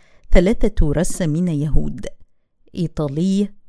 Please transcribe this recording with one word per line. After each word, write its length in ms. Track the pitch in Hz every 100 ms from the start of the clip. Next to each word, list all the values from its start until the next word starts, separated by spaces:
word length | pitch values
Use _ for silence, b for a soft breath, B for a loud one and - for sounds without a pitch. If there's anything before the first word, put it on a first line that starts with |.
| b b b
ثلاثة 640 | 196 180 240 208 - 156
رسامين 560 | 143 180 - 165 151 180
يهود، 580 | 143 151 139 147 - - - - _ _ _ _
إيطالي 800 | - 165 - 147 147 190 196 202 -